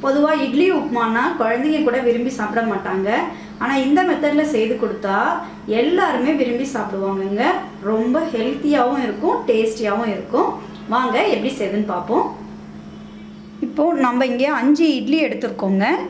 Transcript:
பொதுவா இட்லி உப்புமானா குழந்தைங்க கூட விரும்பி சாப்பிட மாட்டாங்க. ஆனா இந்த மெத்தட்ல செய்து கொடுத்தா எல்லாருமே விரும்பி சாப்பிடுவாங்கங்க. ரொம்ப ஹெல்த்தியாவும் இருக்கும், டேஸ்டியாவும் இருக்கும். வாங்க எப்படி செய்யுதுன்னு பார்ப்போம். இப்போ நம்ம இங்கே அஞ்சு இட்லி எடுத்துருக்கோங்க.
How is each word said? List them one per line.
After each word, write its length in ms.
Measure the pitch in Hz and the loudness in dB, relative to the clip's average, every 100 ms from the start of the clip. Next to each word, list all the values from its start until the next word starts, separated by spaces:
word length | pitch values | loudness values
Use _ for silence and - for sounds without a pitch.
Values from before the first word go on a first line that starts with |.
பொதுவா 280 | 269 285 294 311 262 | 2 2 4 2 2
இட்லி 200 | 254 370 339 | 4 4 4
உப்புமானா 440 | - 240 226 220 285 339 | 0 0 0 2 0 0
குழந்தைங்க 380 | 220 240 294 311 240 | 0 2 2 2 2
கூட 120 | 247 240 | 2 2
விரும்பி 240 | 233 247 - | 2 0 -2
சாப்பிட 240 | 208 226 226 | -2 0 0
மாட்டாங்க. 380 | 196 190 190 196 247 339 - - - | -2 -2 -2 0 0 -2 -6 -14 -6
ஆனா 120 | 240 277 | -2 0
இந்த 160 | 262 302 359 | 4 4 4
மெத்தட்ல 360 | 302 302 294 302 | 2 2 2 2
செய்து 200 | 233 220 233 | 2 0 0
கொடுத்தா 360 | 214 - 196 196 269 339 - - - 220 | -2 -2 -2 0 0 -2 -6 -12 -2 2
எல்லாருமே 500 | 277 359 370 254 254 294 | 2 4 2 2 2 2
விரும்பி 260 | 247 240 269 | 2 0 -2
சாப்பிடுவாங்கங்க. 720 | 226 196 196 196 196 190 202 277 359 - - 202 | -4 -4 -4 -2 -2 -2 0 0 0 -4 -8 -2
ரொம்ப 260 | 220 240 285 330 | 0 2 0 0
ஹெல்த்தியாவும் 680 | 226 240 277 294 285 247 277 240 | -2 -2 -2 2 2 2 0 -2
இருக்கும், 320 | 202 349 466 - | -2 0 0 2
டேஸ்டியாவும் 600 | 220 226 220 214 202 233 196 | 2 2 0 -2 0 -2 -4
இருக்கும். 340 | - 254 403 - - - - 226 | -2 0 0 -2 -12 -14 -4 -2
வாங்க 200 | 254 247 415 | 0 0 0
எப்படி 180 | 220 254 - | 0 -2 -2
செய்யுதுன்னு 320 | 196 208 202 | -2 -2 -2
பார்ப்போம். 320 | 180 175 254 - - - - - - - - - - - - - - 240 | -4 0 0 0 -6 -14 -16 -16 -16 -16 -18 -18 -18 -18 -18 -18 -10 -8
இப்போ 180 | - 311 311 254 | 0 2 4 2
நம்ம 220 | 247 262 | 2 0
இங்கே 180 | 240 277 277 | 2 0 2
அஞ்சு 260 | 254 294 330 262 | 4 4 4 2
இட்லி 220 | 208 311 302 | 0 0 0
எடுத்துருக்கோங்க. 580 | - 233 - 196 190 208 359 359 | -2 -6 -2 0 2 2 0 -2